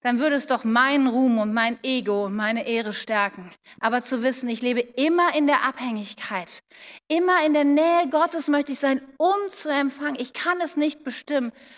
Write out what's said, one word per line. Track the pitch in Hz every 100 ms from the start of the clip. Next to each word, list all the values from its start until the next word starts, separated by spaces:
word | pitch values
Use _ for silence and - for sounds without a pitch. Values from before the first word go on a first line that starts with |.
dann | 247 240
würde | 302 285
es | 277
doch | 254
meinen | 226 233 262 285 262
Ruhm | 240 262 226
und | 214
mein | 220 226 233
Ego | 262 254 202 202 202
und | 208
meine | 214 226 220
Ehre | 226 220
stärken. | 202 - 214 202 190 180 - - -
Aber | 220 240
zu | 247 254
wissen, | 247 254 240
ich | 226
lebe | 247 247
immer | 240 - 294 349 349
in | 294 285
der | 285
Abhängigkeit, | 262 - 247 214 202 - - 196 170 - _ - - - _
immer | 320 359 359
in | 311
der | 294
Nähe | 285 285 320 339 339
Gottes | 302 330 330 294
möchte | 294 285
ich | 262
sein, | 277 269 - -
um | 330 403 403
zu | - 302
empfangen. | 285 285 - 294 277
Ich | 247
kann | - 330 359
es | 330 302
nicht | 302 294
bestimmen, | - 233 - 285 240 - -